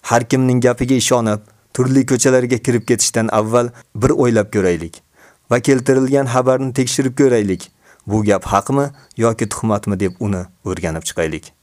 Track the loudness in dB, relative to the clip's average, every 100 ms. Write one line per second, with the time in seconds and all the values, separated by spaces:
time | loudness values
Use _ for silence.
0 | 0 0 2 0 2 2 2 0 0 0
1 | 2 0 0 -2 _ _ _ -4 2 2
2 | 2 0 2 2 2 -2 0 -2 0 0
3 | 0 -2 -2 -2 0 0 0 -8 _ -2
4 | 0 2 2 2 0 0 0 -2 -6 -14
5 | _ _ -20 _ _ 0 2 0 2 0
6 | 2 0 0 0 0 0 -2 -2 -2 -2
7 | -4 2 4 4 0 -4 -6 _ _ _
8 | -4 -2 2 0 0 -2 0 -2 -2 -8
9 | _ -2 -2 0 -6 -4 -2 -2 -2 -2
10 | -4 -4 -4 -4 -8 _ -8 -6 -4 -6
11 | -8 -4 -4 -4 -12 _